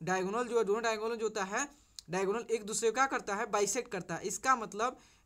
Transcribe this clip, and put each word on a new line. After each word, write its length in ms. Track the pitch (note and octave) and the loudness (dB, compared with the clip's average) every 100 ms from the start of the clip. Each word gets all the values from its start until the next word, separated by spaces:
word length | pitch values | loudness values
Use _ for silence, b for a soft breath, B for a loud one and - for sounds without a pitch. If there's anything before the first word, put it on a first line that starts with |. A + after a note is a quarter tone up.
डायगोनल 440 | E3 F#3 F#3 A3 A#3+ | -2 0 0 0 2
जो 100 | A#3 | 2
है, 60 | |
दोनों 180 | G3 G#3+ | 4 2
डायगोनल 320 | A3+ A3 A3 A#3 | 2 0 -2 -2
जो 100 | A3 | -2
होता 180 | G#3+ F#3+ | -2 -2
है, 220 | G#3+ C#4 B B B - | -2 -4 B B B -4
डायगोनल 360 | F3 F#3+ A3 A3+ | -2 0 0 0
एक 120 | A3+ G#3 | -2 0
दूसरे 240 | A3 A3+ | 0 2
को 40 | |
क्या 120 | A3 C4+ | 4 2
करता 280 | B3+ - G3+ | 2 -2 -4
है, 100 | A3+ | 0
बाइसेक्ट 400 | G#3 G3+ B3+ - | 2 2 0 -4
करता 240 | F#3+ E3+ E3 | -8 -6 -6
है। 120 | G3 | -6
इसका 280 | - C4 B3+ | -2 2 2
मतलब 440 | G#3 G3+ A#3+ B3 B B | 2 -2 -2 -2 B B